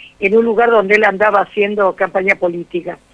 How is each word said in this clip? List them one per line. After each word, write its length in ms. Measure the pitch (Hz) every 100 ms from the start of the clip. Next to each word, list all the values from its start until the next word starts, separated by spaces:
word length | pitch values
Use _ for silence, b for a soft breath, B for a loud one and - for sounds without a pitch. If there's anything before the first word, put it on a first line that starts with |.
| B -
en 180 | 196 220
un 80 | 233
lugar 240 | 214 233
donde 260 | 226 196 214
él 80 |
andaba 380 | 214 190 208 202
haciendo 540 | 185 - 202 208 196 -
campaña 400 | 185 196 190 196
política. 640 | 180 170 170 175 170 170 _